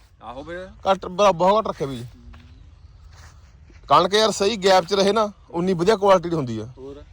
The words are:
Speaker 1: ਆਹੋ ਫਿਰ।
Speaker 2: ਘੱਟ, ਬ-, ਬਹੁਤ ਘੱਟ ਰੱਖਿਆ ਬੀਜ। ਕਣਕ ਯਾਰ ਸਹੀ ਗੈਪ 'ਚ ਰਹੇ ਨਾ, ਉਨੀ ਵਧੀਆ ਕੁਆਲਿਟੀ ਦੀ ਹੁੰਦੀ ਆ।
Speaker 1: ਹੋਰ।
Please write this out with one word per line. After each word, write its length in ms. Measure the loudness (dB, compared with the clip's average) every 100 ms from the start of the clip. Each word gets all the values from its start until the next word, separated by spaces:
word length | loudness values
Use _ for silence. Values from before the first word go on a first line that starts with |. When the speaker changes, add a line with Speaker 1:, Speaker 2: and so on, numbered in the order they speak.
| _ _
Speaker 1:
ਆਹੋ 220 | -18 -16
ਫਿਰ। 260 | -16 -16 -16 -6 -2
Speaker 2:
ਘੱਟ, 140 | -2 -4
ਬ-, 260 | 0 2
ਬਹੁਤ 280 | 2 2 2
ਘੱਟ 80 | -2
ਰੱਖਿਆ 200 | -6 -8
ਬੀਜ। 180 | -8 -14 -18 -20 -20 -20 -20 -20 -20 -20 -20 -20 -20 -20 -20 -20 -20 -20 -12 2
ਕਣਕ 240 | 2 4
ਯਾਰ 180 | 2 0
ਸਹੀ 260 | 0 -2 0
ਗੈਪ 280 | 2 2 2
'ਚ 80 |
ਰਹੇ 180 | 0 2
ਨਾ, 200 | 0 -2 -6 -12
ਉਨੀ 240 | -4 -2
ਵਧੀਆ 220 | 0 0 2
ਕੁਆਲਿਟੀ 340 | 4 4 2
ਦੀ 60 | -4
ਹੁੰਦੀ 240 | -4 -8
ਆ। 80 | -10 -16
Speaker 1:
ਹੋਰ। 260 | -18 -18 -14